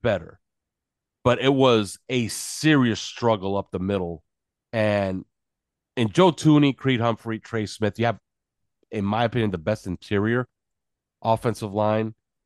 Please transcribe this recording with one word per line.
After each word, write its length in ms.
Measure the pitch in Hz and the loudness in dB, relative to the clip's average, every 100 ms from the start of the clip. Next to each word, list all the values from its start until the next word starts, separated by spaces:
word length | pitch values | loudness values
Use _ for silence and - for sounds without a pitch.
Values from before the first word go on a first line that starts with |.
better, 380 | 120 95 80 - _ _ _ _ _ _ _ _ | -2 -2 -4 -18 _ _ _ _ _ _ _ _
but 160 | 123 120 | 0 2
it 120 | 135 | 2
was 460 | 139 131 113 101 - - | 4 4 4 2 -6 -6
a 200 | 127 107 | -4 -4
serious 720 | - - - 156 147 120 104 | -6 -10 -2 2 4 4 0
struggle 560 | - - 120 110 95 101 | -6 -4 0 0 0 -4
up 140 | 92 | -4
the 80 | 92 | -4
middle. 440 | 95 98 87 82 _ _ _ _ _ | -2 -2 -4 -10 _ _ _ _ _
And 520 | 113 107 104 98 95 - _ _ _ _ _ _ - | -2 0 0 -2 -4 -10 _ _ _ _ _ _ -4
in 140 | 113 | -2
Joe 220 | 165 185 | 2 2
Thuney, 440 | - 156 147 143 131 | 4 4 6 4 0
Creed 240 | 131 123 | -2 0
Humphrey, 380 | 117 110 113 110 | 0 -2 -6 -10
Trey 280 | - 113 101 | -6 -6 -6
Smith, 320 | - 107 - | -4 -4 0
you 80 | 117 | -2
have, 120 | 98 _ _ _ _ _ _ _ | -2 _ _ _ _ _ _ _
in 140 | 107 | -6
my 200 | 101 107 | -4 -2
opinion, 260 | 120 120 107 | -2 0 -2
the 80 | 92 | -2
best 280 | 80 110 95 | -4 -4 -6
interior 600 | 87 - 104 107 120 123 _ _ _ _ _ _ _ | -10 -4 -2 0 -2 -4 _ _ _ _ _ _ _
offensive 520 | 113 113 123 104 107 | -2 -2 -2 -4 -6
line 400 | 101 107 110 110 - _ _ | -2 0 0 -4 -8 _ _